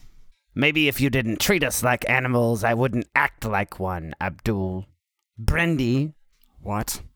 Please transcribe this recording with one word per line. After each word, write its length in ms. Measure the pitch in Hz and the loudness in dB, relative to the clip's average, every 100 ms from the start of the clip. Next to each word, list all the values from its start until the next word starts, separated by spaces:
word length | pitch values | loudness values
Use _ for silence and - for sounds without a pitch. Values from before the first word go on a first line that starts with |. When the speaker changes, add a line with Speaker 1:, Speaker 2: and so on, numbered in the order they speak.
| - - - - _ | -20 -20 -20 -20 _
Speaker 1:
Maybe 340 | - 135 151 143 | 0 2 4 2
if 120 | 127 | 2
you 80 | 135 | 2
didn't 300 | 131 113 107 | 2 0 0
treat 220 | - 190 | 2 2
us 200 | 135 - | 2 0
like 260 | 123 123 - | 0 0 0
animals, 560 | 127 127 123 117 113 | 0 2 2 2 2
I 100 | 117 | 0
wouldn't 340 | 117 131 120 - | 2 0 0 -2
act 300 | 139 143 - | 0 -2 -4
like 340 | 113 101 101 - | -4 -2 -4 -4
one, 360 | 92 90 80 - | -6 -6 -8 -6
Abdul. 680 | 92 - 117 101 95 92 98 _ _ _ _ - | -8 -4 -4 -2 -2 -4 -10 _ _ _ _ -6
Brendy. 720 | 110 156 170 151 120 131 156 - _ _ _ - | 0 2 2 2 2 2 0 -6 _ _ _ -14
Speaker 2:
What? 420 | 101 104 113 - - | -6 -4 -4 -8 -10